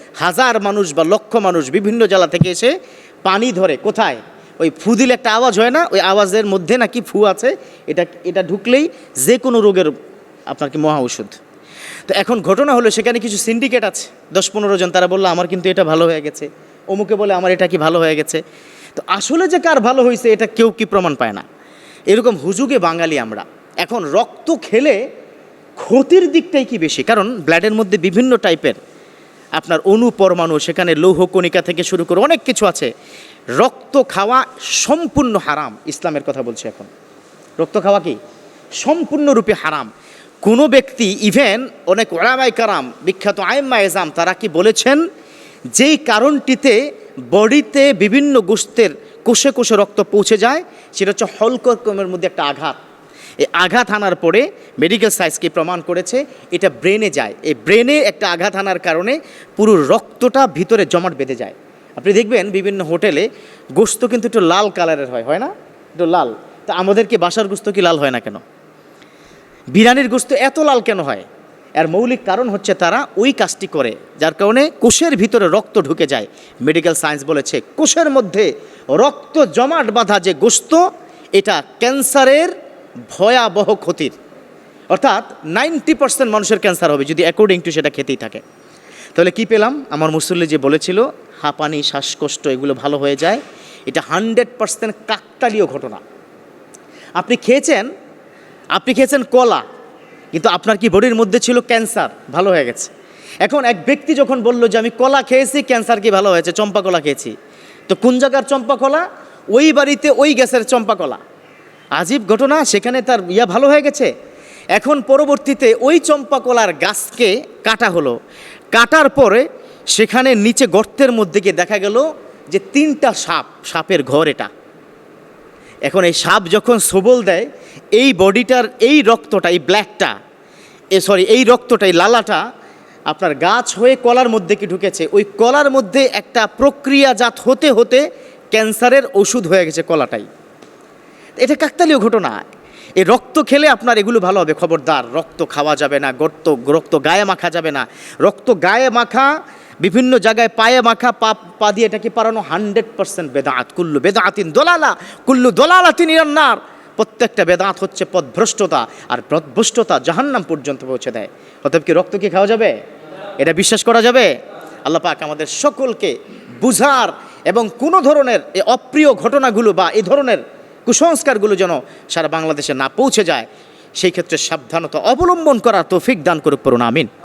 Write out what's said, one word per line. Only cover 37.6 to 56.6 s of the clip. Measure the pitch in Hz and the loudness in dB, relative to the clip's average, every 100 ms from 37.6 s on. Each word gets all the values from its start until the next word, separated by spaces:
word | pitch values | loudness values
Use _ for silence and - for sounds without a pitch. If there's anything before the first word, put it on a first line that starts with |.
| 160 208 | -4 -2
খাওয়া | 180 202 | 0 0
কি | 160 107 - - - - - | -2 -8 -12 -20 -20 -20 -16
সম্পূর্ণরূপে | - 247 330 302 285 285 226 202 | -6 -2 -2 -2 0 2 2 0
হারাম। | 196 156 151 113 - - - - _ | -2 -4 -6 -8 -16 -20 -20 -20 _
কোনো | 202 233 294 | 2 4 4
ব্যক্তি, | 254 - - 208 - 214 | 4 2 -2 -4 0 0
even | 233 247 220 262 - - | 2 2 0 -6 -10 -2
অনেক | 196 220 | 0 0
ওলামায়ে | 165 214 262 254 | 0 0 2 0
কারাম, | - 220 175 127 113 | 0 -2 -2 -6 -6
বিখ্যাত | 151 - 202 202 | -6 -4 -4 -4
আইম্মা | 185 262 269 240 | -2 -2 0 0
এজাম, | 196 180 165 | 0 -2 -4
তারা | 156 170 | -2 -4
কি | 185 214 | -4 -4
বলেছেন, | 156 214 - 247 285 349 - - - - - | 0 2 2 2 2 0 -8 -20 -20 -20 -20
যেই | 127 202 277 294 | -6 0 2 2
কারণটিতে | 302 214 269 294 - 254 269 214 285 - - - 120 | 2 2 2 0 -2 0 2 2 0 -8 -18 -20 0
বডিতে | 180 220 285 302 277 277 | 2 4 2 0 2 2
বিভিন্ন | 202 202 262 285 262 | 4 2 2 2 2
গোস্তের | 180 220 - - 196 139 - - | 2 -2 -2 0 0 -2 -16 -6
কোষে | - 226 277 | -2 2 0
কোষে | 262 233 208 | 0 0 2
রক্ত | 196 - | 0 -2
পৌঁছে | 196 208 190 214 | 0 0 2 2
যায়, | 233 302 359 - - | 2 -2 -6 -20 -18
সেটা | - 196 | -4 -4
হচ্ছে | 196 220 - | -2 -6 -2
হলকর্কমের | 220 247 247 226 214 196 185 | -2 0 -2 -2 -4 -6 -6
মধ্যে | 180 180 | -6 -6
একটা | - | -4
আঘাত। | 147 143 151 - - - - - - - | -4 -4 -8 -8 -16 -20 -20 -20 -20 -4
এই | 147 | -2
আঘাত | 170 180 233 240 | 0 2 2 0
হানার | 208 202 | -2 -2
পরে | 175 165 196 311 - - - | 0 0 2 0 -6 -18 -4
মেডিকেল | 165 220 214 | 0 2 0
সায়েন্স | - 170 - | 0 -4 -2
কি | 165 | -4
প্রমাণ | 170 160 175 | -4 -4 -6
করেছে, | 170 175 180 247 294 - - | -4 -6 -4 -6 -6 -12 -10
এটা | 180 | -2